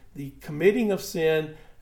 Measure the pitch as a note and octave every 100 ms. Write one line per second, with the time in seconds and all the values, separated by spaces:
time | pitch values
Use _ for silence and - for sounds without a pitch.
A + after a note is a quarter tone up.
0 | - C#3 C3+ - - D3 F3+ B3 G#3+ F#3+
1 | - F3 D#3+ D#3+ D#3 D#3 - -